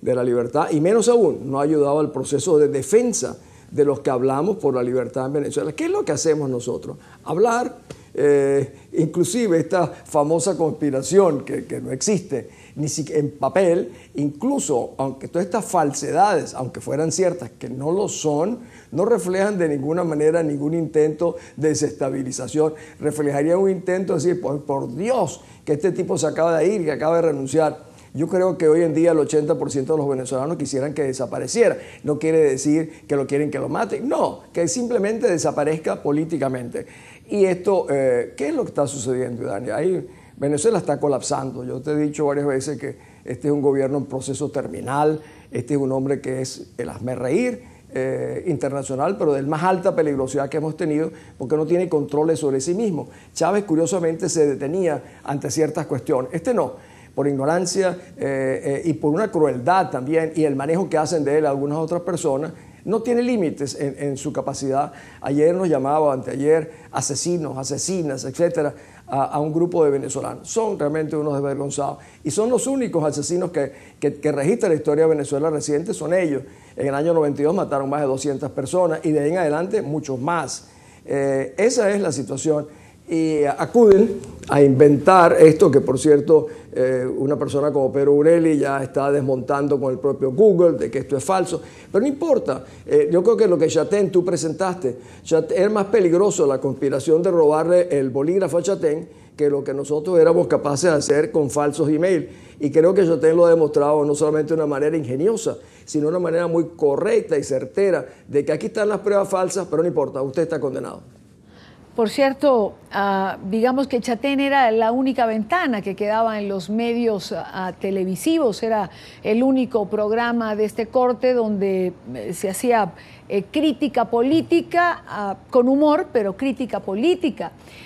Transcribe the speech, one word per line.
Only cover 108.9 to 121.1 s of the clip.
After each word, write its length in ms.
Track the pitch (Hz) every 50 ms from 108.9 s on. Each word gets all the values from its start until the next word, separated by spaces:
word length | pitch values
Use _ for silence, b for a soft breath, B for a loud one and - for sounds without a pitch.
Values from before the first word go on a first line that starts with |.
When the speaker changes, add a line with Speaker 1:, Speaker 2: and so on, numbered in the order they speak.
Speaker 1:
las 80 | 214 190
pruebas 320 | 202 202 202 196 196 -
falsas, 360 | 190 185 185 180 180 190 180 -
pero 100 | - 156
no 80 | 165 175
importa, 320 | 147 151 143 120 - -
usted 220 | 131 139 131 - 165
está 180 | 160 165 151
condenado. 400 | 147 139 127 - - - - 92 - - - - - - _ - _ B B B B B B B B - -
Speaker 2:
Por 160 | - 233 208
cierto, 640 | - - 277 269 269 269 - 294 262 240 208 190 - - - - -
ah, 460 | 196 196 202 196 190 190 190 170 - - 196
digamos 380 | 185 226 220 254 254 262 277 -
que 120 | - 247
Chatén 380 | - - 240 220 - 277 277 269
era 320 | 277 277 277 277 262 233
la 220 | 220 226 226 220 233
única 340 | 254 269 269 262 - 240
ventana 560 | 226 220 220 208 214 - 359 370 294 240 208 190
que 140 | 196 190
quedaba 420 | - 208 208 214 220 226 226 220 214
en 100 | 208 202
los 220 | 196 190 175 151
medios, 640 | 208 220 233 233 233 233 240 226 214 196 - - 214
ah, 360 | 165 165 - - 190 185 185 180 -
televisivos, 840 | - 196 190 190 185 185 190 175 - 311 330 330 302 240 196 - -
era 260 | 220 226 214 196 170 B B B B B B B
el 180 | - 214 226 254
único 440 | 269 269 262 254 220 - 226 208
programa 680 | 180 - 214 214 208 214 233 233 240 240 233 226 220 214
de 100 | 208 214
este 220 | 208 - - 226
corte 480 | 220 - 262 247 247